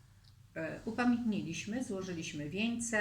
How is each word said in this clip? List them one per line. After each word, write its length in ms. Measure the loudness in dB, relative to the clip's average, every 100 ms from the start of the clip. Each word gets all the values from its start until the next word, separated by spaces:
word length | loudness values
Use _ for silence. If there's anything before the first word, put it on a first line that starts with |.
| -20 -20 -20 -20 -12 -4
E, 220 | -4 -4 -4
upamiętniliśmy, 1000 | 2 4 6 4 0 0 -4 -2 -2
złożyliśmy 680 | -2 -4 -2 -4 -4 -4 -4
wieńce. 480 | 0 0 0 2 2